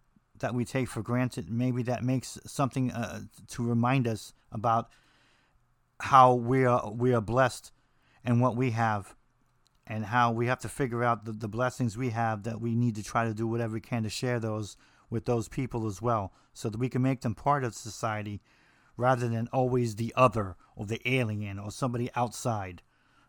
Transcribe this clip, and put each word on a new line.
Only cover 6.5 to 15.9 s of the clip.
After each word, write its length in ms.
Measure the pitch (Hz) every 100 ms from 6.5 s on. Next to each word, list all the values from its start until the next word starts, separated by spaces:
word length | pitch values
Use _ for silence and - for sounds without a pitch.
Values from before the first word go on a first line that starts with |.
| 131
are, 260 | 127 120 107
we 200 | 110 127
are 80 | 120
blessed 520 | 101 120 127 - - _ _ _ _ _
and 160 | - 117
what 140 | 123
we 160 | 113 131
have 460 | 113 113 104 95 - _ _ _ _ _ _ -
and 180 | 110 101
how 240 | 120 120
we 160 | 113 120
have 140 | 127
to 80 | -
figure 340 | - 135 117
out 220 | 120 113
the, 80 | 107
the 160 | 107 107
blessings 500 | 107 127 - 123 104
we 120 | 131
have 340 | 110 117 107
that 160 | 101 110
we 160 | 117 117
need 180 | 120
to 80 | 107
try 220 | 101 120
to 100 | 117
do 120 | 107 113
whatever 280 | 117 117
we 60 | 110
can 240 | - 120
to 40 | 107
share 300 | - 127 123
those 380 | 110 107 104 - _ _ -
with 160 | 113
those 240 | - 120 107
people 380 | - 131 120
as 160 | 110